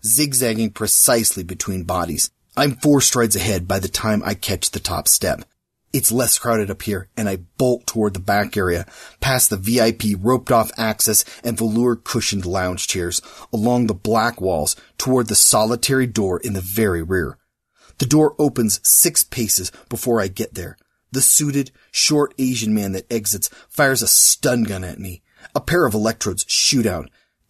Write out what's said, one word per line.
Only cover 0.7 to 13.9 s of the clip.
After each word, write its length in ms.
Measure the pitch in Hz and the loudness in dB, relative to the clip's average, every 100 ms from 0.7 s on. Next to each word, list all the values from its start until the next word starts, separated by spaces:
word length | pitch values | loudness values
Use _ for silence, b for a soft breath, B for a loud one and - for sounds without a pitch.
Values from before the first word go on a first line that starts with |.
precisely 760 | - 107 - - 117 110 - | -2 -2 2 4 2 0 -4
between 400 | 87 90 - 92 | -8 -8 -6 -6
bodies. 480 | 87 92 85 73 - _ _ - | -4 -4 -2 -2 -4 _ _ -2
I'm 180 | 143 | -2
four 260 | 127 151 143 | 0 4 4
strides 360 | 131 123 117 101 | 4 2 0 0
ahead 320 | 98 95 90 | 0 -2 -2
by 100 | 98 | -2
the 80 | 92 | -2
time 380 | - 110 104 | -4 -2 0
I 100 | - | -2
catch 380 | 101 - 95 - | -6 -4 -4 -4
the 80 | 104 | -4
top 260 | - 82 - | -6 -4 0
step. 380 | - 92 71 - _ _ _ _ | 0 0 -4 -8 _ _ _ _
It's 160 | 131 - | -2 0
less 280 | 117 117 - | 0 0 0
crowded 320 | 120 113 101 | 0 0 0
up 100 | 95 | -6
here, 300 | 107 98 95 - | -6 -6 -8 -6
and 100 | 104 | -4
I 80 | 95 | -4
bolt 500 | 85 - 127 120 - | -8 -2 0 0 -2
toward 280 | 113 104 | -2 -2
the 40 | 92 | -2
back 380 | 92 101 101 104 | -2 0 0 -2
area, 300 | 92 85 - B B B | -2 -2 -4 B B B
past 300 | 139 127 - | -2 0 0
the 80 | 101 | -2
V 200 | 95 123 | -2 2
I 140 | 113 | 2
P 220 | 113 107 | 2 -2
roped-off 580 | 98 104 127 127 120 107 - | 0 0 0 2 0 0 -2
access 440 | 113 107 - 104 - B | -4 -2 0 0 -2 B
and 140 | 120 110 | -6 -2
velour-cushioned 880 | 113 110 123 113 - 120 - 101 90 | 0 2 2 0 -2 -4 -2 -4 -4
lounge 400 | 95 92 90 - | -2 -4 -4 -6
chairs, 320 | 92 87 - B B B | -4 -2 -4 B B B
along 360 | 113 113 123 | -2 2 2
the 60 | 113 | 2